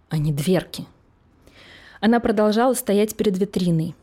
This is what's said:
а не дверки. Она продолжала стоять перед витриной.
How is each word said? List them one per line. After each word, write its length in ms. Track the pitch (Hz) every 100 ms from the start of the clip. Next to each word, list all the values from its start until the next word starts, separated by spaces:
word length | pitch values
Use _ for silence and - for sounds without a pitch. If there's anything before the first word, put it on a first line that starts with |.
| -
а 80 | 160
не 140 | 151
дверки. 540 | 143 156 180 - - - _ _ _ _ _ _ - - - - -
Она 200 | 214 233
продолжала 520 | 233 214 214 214 262
стоять 440 | 254 - 202 214 -
перед 200 | 214 185
витриной. 580 | 196 196 180 165 165 -